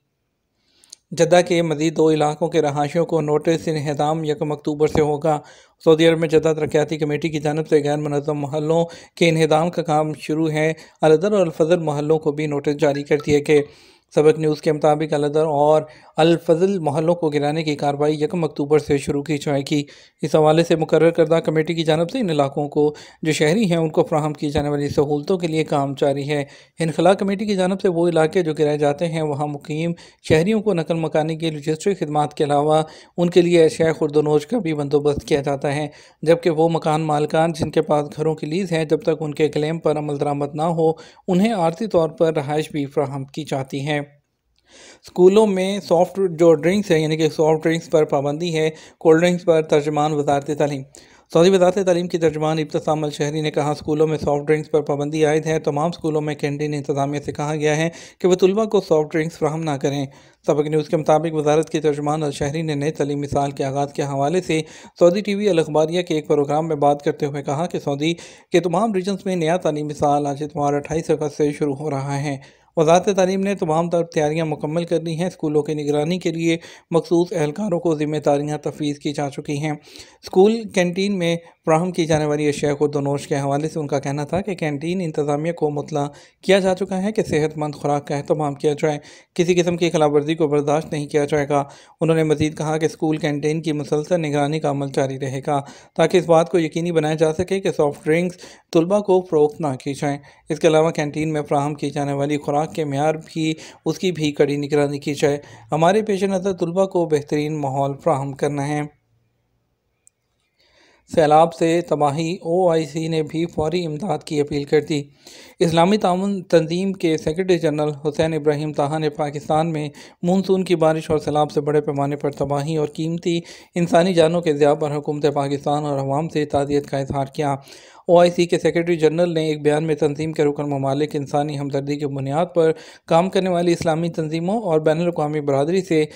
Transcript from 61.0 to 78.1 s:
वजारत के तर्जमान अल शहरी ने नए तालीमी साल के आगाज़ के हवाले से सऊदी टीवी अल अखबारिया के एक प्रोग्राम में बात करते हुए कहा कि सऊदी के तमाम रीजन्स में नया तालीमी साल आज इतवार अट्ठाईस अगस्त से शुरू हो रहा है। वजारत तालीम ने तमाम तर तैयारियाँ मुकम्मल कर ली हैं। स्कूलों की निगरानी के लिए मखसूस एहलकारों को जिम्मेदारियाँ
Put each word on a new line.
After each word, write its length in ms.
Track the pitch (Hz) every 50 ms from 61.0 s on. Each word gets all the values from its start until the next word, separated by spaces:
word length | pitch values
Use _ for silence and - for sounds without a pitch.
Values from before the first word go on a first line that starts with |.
| 143 - 156 156 160 165 156
वजारत 340 | 156 147 147 151 160 156 156
के 100 | - 156
तर्जमान 400 | 151 156 143 147 147 147 151 160
अल 100 | 156 143 139
शहरी 300 | - 151 143 143 165 165
ने 120 | 156 147
नए 140 | 143 143 156 156
तालीमी 340 | - 151 143 147 143 143 139
साल 220 | - 143 143 143
के 120 | 135 - 143
आगाज़ 280 | 135 135 139 143 139 -
के 100 | - 147
हवाले 360 | 139 139 135 139 147 175 185
से 220 | 180 - 160 160 156 - - - - - _ -
सऊदी 220 | 175 175 175 214
टीवी 260 | 202 208 202 196 208
अल 120 | 202 175 160
अखबारिया 420 | 156 156 147 151 160 160 170 180
के 160 | 175 - 160
एक 100 | 151 147
प्रोग्राम 380 | - 151 147 143 143 147 151 165
में 140 | 165 156 143
बात 220 | 143 143 147 143
करते 240 | - 160 147 - 151
हुए 140 | 143 143 143 135
कहा 220 | 147 139 147 175
कि 120 | 180 - 175
सऊदी 340 | - 151 139 127 147 165 170 170 - - - - - _
के 80 | - 175
तमाम 320 | 165 180 165 185 220 233 202
रीजन्स 300 | 185 180 202 196 185 -
में 80 | 196 185
नया 200 | 180 156 156 175 180
तालीमी 340 | - 160 151 147 151 147 147
साल 320 | - 156 143 143 147 147
आज 160 | 143 139 139 151
इतवार 300 | 147 - 147 143 143 147
अट्ठाईस 360 | 147 143 - 156 165 160 -
अगस्त 260 | 160 143 156 147 -
से 140 | - 151 147 147
शुरू 200 | - 156 147 135
हो 140 | 131 151 156
रहा 260 | 139 135 135 143 139 139
है। 200 | 143 151 139 135 - - _ _ _ _ _
वजारत 320 | 170 156 156 165 180 - 208
तालीम 300 | 196 190 185 180 190 190
ने 140 | 196 196 202
तमाम 340 | 185 190 156 156 160 175 170
तर 120 | 175 170 165 165 -
तैयारियाँ 320 | 165 151 151 156 165 165
मुकम्मल 380 | 156 151 - - 147 156 170 170
कर 160 | 170 175 160 160
ली 100 | 170 160
हैं। 140 | 156 180 185
स्कूलों 300 | 175 - - 151 151 151 143
की 120 | 156 156
निगरानी 420 | 151 143 147 147 147 151 165 180 180
के 120 | 170 170
लिए 280 | 160 165 165 165 165 165 - - - - _ - 165
मखसूस 380 | 165 160 - 175 170 175 170 -
एहलकारों 460 | 170 147 147 151 202 214 208 175 165
को 160 | 175 170 160
जिम्मेदारियाँ 640 | 147 151 147